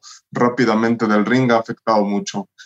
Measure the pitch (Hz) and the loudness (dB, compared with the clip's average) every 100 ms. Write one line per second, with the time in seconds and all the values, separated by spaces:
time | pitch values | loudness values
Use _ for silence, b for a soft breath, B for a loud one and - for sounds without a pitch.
0 | B B B - 120 123 113 110 117 117 | B B B -2 0 2 0 2 0 0
1 | 110 107 104 127 127 117 117 - - 110 | 0 0 2 2 2 0 -2 -6 0 0
2 | 101 101 98 101 95 - | 0 -4 -6 -10 -12 -16